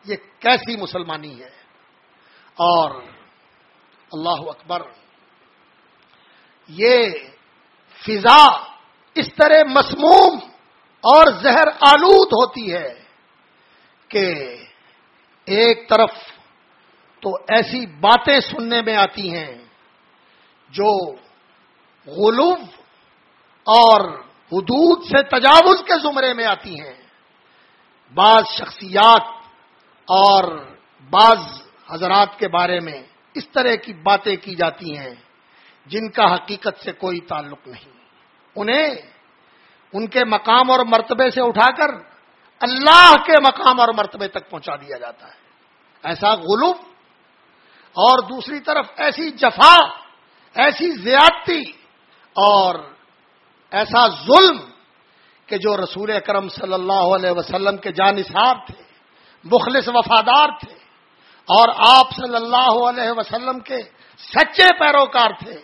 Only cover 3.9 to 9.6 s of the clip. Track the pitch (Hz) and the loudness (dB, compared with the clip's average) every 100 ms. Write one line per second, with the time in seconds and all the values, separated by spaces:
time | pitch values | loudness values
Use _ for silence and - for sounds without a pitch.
3.9 | _ _ 156 165 160 165 - 160 175 - | _ _ -10 -6 -6 -10 -18 -12 -12 -12
4.9 | _ _ _ _ _ _ _ _ _ _ | _ _ _ _ _ _ _ _ _ _
5.9 | _ _ _ _ _ _ _ _ 156 226 | _ _ _ _ _ _ _ _ -4 0
6.9 | 247 220 156 131 _ _ _ _ _ _ | 2 0 -8 -18 _ _ _ _ _ _
7.9 | _ - 208 233 285 285 - - - _ | _ -8 0 4 8 6 4 -10 -20 _
8.9 | _ _ 311 - - 302 311 | _ _ -10 -8 0 4 4